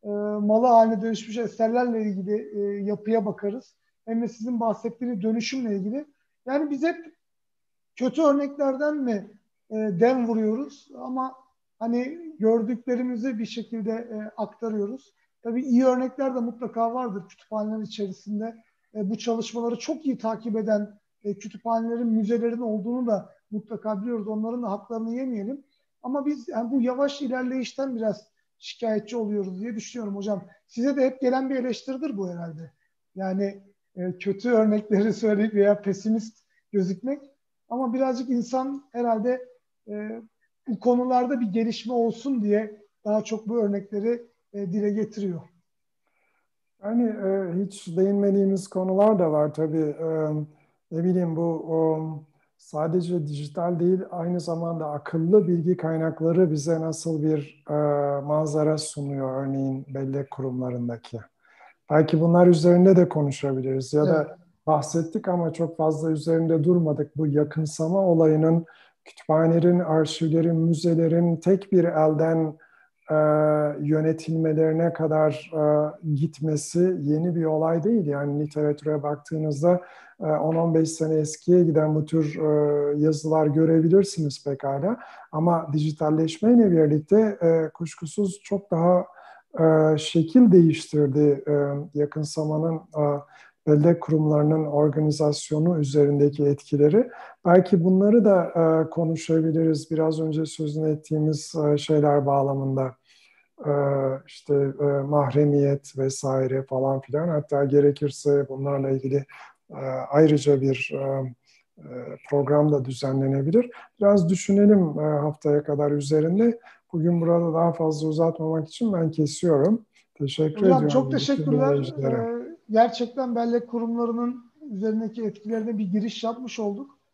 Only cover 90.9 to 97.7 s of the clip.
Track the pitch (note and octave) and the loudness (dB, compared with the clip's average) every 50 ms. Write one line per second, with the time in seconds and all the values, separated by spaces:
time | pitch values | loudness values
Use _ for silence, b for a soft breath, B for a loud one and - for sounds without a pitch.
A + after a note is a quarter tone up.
90.9 | - D3+ D3 C#3+ C3 D3 D3+ D3 C#3+ C#3 - - D3 C#3+ C#3+ C#3+ C#3+ C#3+ D3 - | 0 2 2 2 4 4 4 4 4 2 0 -2 0 0 0 0 -2 -6 -8 -8
91.9 | _ D3 D3 D3 - D#3 D3+ D3 - - D#3 D3+ D3+ D3+ D#3+ E3 D#3+ D#3+ D#3+ _ | _ -2 -2 -2 -2 -6 -6 -6 -4 -4 -4 -2 -2 -2 -2 -2 -2 -4 -8 _
92.9 | - D3+ D3 D3 C#3+ C#3+ D3 b b b b b b b _ D#3+ D3+ D3 D3 E3+ | -4 -2 0 0 0 -2 -6 b b b b b b b _ 4 4 6 6 6
93.9 | E3+ E3+ - - D#3 D#3 D#3 D3+ D3+ D3 D3 D3+ D#3 D#3+ D#3 D3 D3 D3 D3+ D3+ | 4 4 2 0 0 2 2 4 2 4 4 4 2 2 0 0 2 2 2 2
94.9 | C#3 D#3 D3+ D3+ D3 D3 D#3 D3 D3 D3 - - D#3 D3+ D#3 F3 F3+ D#3+ D3 C3+ | 2 2 2 0 2 2 2 0 0 -2 -4 -4 -2 0 2 2 2 0 -2 0
95.9 | C3+ D3 C#3+ C#3+ C#3+ C#3+ C#3+ D3 C#3+ D3 D3 C#3+ C#3+ C#3+ - - - C#3+ D3 D3+ | 4 4 4 4 4 4 4 2 4 2 0 0 0 0 -4 -4 2 4 4 6
96.9 | D3+ G#3+ B3+ - B B B B B B _ F3 E3+ F#3 F3+ - | 6 4 2 0 B B B B B B _ 6 6 6 6 6